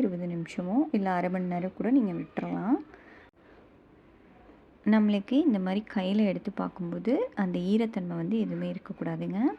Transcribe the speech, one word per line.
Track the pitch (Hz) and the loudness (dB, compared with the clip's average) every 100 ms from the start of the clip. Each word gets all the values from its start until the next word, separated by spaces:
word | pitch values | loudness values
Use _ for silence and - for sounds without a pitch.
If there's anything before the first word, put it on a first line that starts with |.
இருபது | 214 175 175 170 | 2 0 -4 -4
நிமிஷமோ | 165 - 180 226 311 214 | -6 -6 0 0 2 0
இல்ல | 190 180 | 2 0
அரை | 180 | 0
மணி | 185 180 | 0 -2
நேரம் | 175 185 - | -2 -4 -4
கூட | 202 269 | 2 4
நீங்க | 214 165 | 4 -2
விட்டுறலாம். | - - 175 170 175 277 - - - - - _ - - - - - - - - - - - - - - - | -6 -6 -4 -2 0 0 -2 -18 -20 -20 -20 _ -20 -20 -20 -20 -20 -20 -20 -20 -20 -20 -20 -20 -20 -4 2
நம்மளுக்கு | 220 214 208 - 262 330 | 4 4 2 2 2 4
இந்த | 202 185 | 2 0
மாதிரி | 190 214 | -2 -2
கையில | 202 185 208 208 | -2 0 2 2
எடுத்து | 180 202 196 | 2 -4 -4
பார்க்கும்போது | 185 - 175 175 185 302 508 - | -4 -4 -6 -4 0 0 0 -2
அந்த | 185 180 180 | -2 0 2
ஈரத்தன்மை | 214 226 220 175 170 | 2 0 -4 -4 -4
வந்து | 165 226 | -2 0
எதுவுமே | 190 170 180 | 0 -2 -6
இருக்கக்கூடாதுங்க. | 180 - - 170 165 175 185 277 | -6 -10 -8 -6 -4 -4 0 0